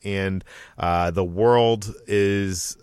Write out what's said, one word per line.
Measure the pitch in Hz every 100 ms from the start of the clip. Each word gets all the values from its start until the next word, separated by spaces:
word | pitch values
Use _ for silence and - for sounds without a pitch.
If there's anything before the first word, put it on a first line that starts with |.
and, | 101 98 95 95 - - - -
uh, | 87 85 87
the | 87
world | 90 87 113 120 117 113 101 - -
is, | 104 98 101 98 90 - -